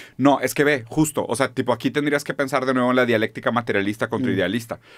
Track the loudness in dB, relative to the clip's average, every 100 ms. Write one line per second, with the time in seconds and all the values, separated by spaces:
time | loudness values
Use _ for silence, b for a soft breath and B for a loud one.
0 | B B 4 4 0 2 2 2 -2 0
1 | 0 0 -2 0 -2 -2 -2 0 0 -2
2 | 0 -2 -2 -6 -2 -2 0 0 2 2
3 | 2 2 0 -2 -2 -2 0 -2 -2 -4
4 | -4 -2 -2 0 0 -2 -6 -14 B